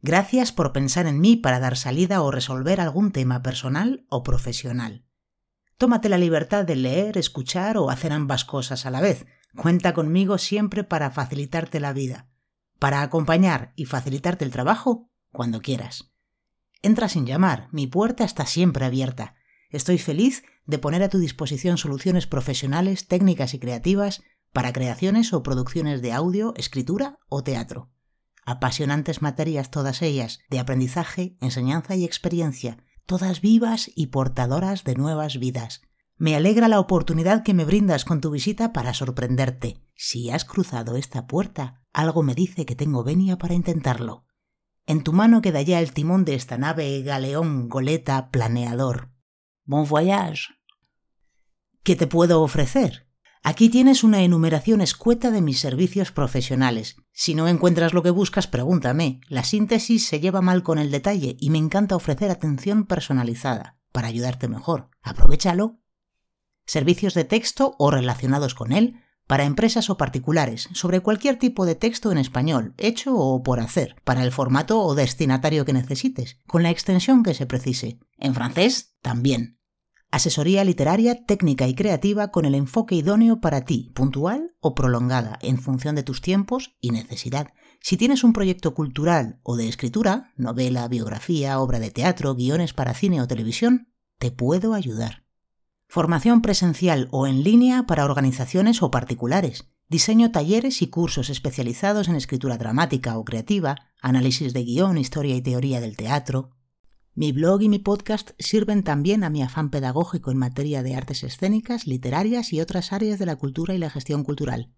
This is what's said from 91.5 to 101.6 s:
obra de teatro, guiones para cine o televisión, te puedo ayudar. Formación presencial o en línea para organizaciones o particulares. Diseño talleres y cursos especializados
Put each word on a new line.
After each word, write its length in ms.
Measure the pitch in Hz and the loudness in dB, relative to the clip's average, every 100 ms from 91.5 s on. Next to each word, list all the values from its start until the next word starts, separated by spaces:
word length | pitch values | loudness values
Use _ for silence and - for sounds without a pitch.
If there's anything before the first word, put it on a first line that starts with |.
| 135 | 0
obra 180 | 131 123 | 0 0
de 140 | 110 | -2
teatro, 420 | - 151 180 143 | 0 0 0 -2
guiones 380 | 127 127 156 170 | 0 0 0 -2
para 220 | - 127 | -2 -4
cine 280 | 120 202 170 | 0 0 0
o 60 | 123 | 0
televisión, 640 | 113 110 113 233 247 - _ _ _ | -2 -4 0 2 2 0 _ _ _
te 140 | 123 | -6
puedo 420 | 123 123 175 226 | -2 0 2 0
ayudar. 500 | 214 135 107 113 - _ _ _ _ _ _ _ | -2 -4 -6 -8 -10 _ _ _ _ _ _ _
Formación 540 | - 175 165 226 233 | -2 2 2 6 6
presencial 680 | 226 190 180 147 180 147 127 | 4 2 2 2 2 2 0
o 160 | 135 135 | 0 2
en 160 | 131 | 2
línea 400 | 156 226 247 254 247 | 6 6 6 4 2
para 180 | 156 | 2
organizaciones 800 | 143 139 135 127 127 180 208 226 | 2 2 0 -2 -2 2 2 4
o 80 | 165 | 2
particulares. 800 | 127 117 123 120 175 165 - - _ _ | 0 -2 -4 0 0 0 -4 -18 _ _
Diseño 440 | 160 - 220 233 | 0 4 6 4
talleres 500 | 208 147 220 262 254 | 4 2 2 2 -2
y 60 | 156 | -2
cursos 420 | 170 170 139 131 | 0 -2 -2 -4
especializados 760 | 135 143 127 | -4 -6 -4